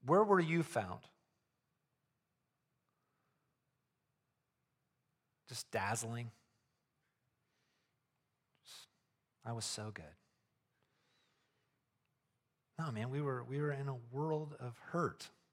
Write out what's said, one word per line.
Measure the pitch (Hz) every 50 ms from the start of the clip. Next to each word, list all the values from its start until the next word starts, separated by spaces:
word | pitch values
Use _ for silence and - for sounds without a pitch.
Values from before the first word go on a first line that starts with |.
| -
where | 123 156 196 220
were | 208 202 185
you | 170 156 165 170
found? | 160 - - 120 104 92 90 - - - _ _ _ _ _ _ _ _ _ _ _ _ _ _ _ _ _ _ _ _ _ _ _ _ _ _ _ _ _ _ _ _ _ _ _ _ _ _ _ _ _ _ _ _ _ _ _ _ _ _ _ _ _ _ _ _ _ _ _ _ _ _ _ _ _ _ _ _ _ _ _ _ _ _ _ _ _ _ _ _ _ _ _ _ _ _ _ -
Just | 127 - - _
dazzling? | - 110 95 101 113 113 117 113 117 117 120 117 - _ _ _ _ _ _ _ _ _ _ _ _ _ _ _ _ _ _ _ _ _ _ _ _ _ _ _ _ _ _ _ _ _ _ _ _ _ _ _ _ _ _ _ _ _ _
Just, | - - - - _ _ _ _ _ _ _ _ _ _ _ _
"I | 117 117
was | 113 107
so | - - - 107 107 107
good." | - 80 76 90 _ _ _ _ _ _ _ _ _ _ _ _ _ _ _ _ _ _ _ _ _ _ _ _ _ _ _ _ _ _ _ _ _ _ _ _ _ _ _ _ _ _ _ _ _ _ _ _ _ _ _ _ -
No, | 160 156
man, | 117 107 110 123
we | 131 143
were, | 147 139 131 123 120
we | 120 131 143
were | 147 147
in | 143 139 139 139
a | 135 123 117 117
world | 120 135 151 160 156 151 156 147 143 -
of | 123 123 117 - - -
hurt. | - 170 170 120 - - - - - _ _ _